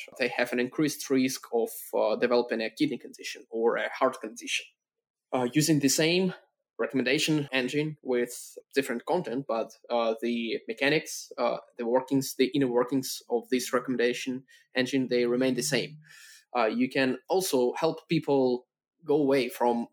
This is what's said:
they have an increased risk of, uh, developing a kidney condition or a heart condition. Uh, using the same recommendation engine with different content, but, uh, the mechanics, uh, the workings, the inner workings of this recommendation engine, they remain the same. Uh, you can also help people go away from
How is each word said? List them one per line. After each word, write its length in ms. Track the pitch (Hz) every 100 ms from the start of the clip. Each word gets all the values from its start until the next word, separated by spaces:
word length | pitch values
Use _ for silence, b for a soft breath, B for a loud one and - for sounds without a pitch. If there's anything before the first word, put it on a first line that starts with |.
| - -
they 100 | 123
have 240 | - 123
an 80 | 123
increased 500 | 123 - 151 - -
risk 320 | 135 131 - -
of, 160 | 117 113 - - 107
uh, 180 | 107 113
developing 460 | 120 120 120 113
a 80 | 113
kidney 260 | - 147 123
condition 480 | - - - - -
or 260 | 113 117 110
a 140 | 107
heart 280 | - 131 -
condition. 420 | 110 120 - - - _ _ _ _ _ _
Uh, 160 | 131 123
using 280 | 196 151 151
the 80 | 135
same 440 | 151 160 180 190 - _ _ _ -
recommendation 720 | 113 135 123 147 - 156 143
engine 440 | 135 123 147 156 151
with 540 | 131 123 120 - - - -
different 300 | 139 135 120
content, 400 | - 175 160 120 139
but, 240 | 113 110 - -
uh, 240 | 117 113 113
the 360 | 120 120 117 110 -
mechanics, 640 | 113 139 156 156 - - -
uh, 220 | 139 - - -
the 100 | 117
workings, 500 | 127 127 139 135 -
the 80 | 127
inner 140 | 143 131
workings 520 | 120 123 139 131 - -
of 140 | 120 110
this 220 | 127 117
recommendation 720 | 127 123 123 120 120 - 127 - b b
engine, 340 | 131 127 135 123
they 180 | 123 120
remain 280 | 123 131
the 80 | 123
same. 360 | - 127 90 - B B B B B 123
Uh, 100 | 110
you 220 | 113 131
can 300 | 143 131 123 -
also 460 | 185 185 131 123
help 340 | - 165 - -
people 580 | 165 147 139 127 123 - _ _ _
go 120 | 156 147
away 320 | 135 135 123
from 400 | - 120 120 120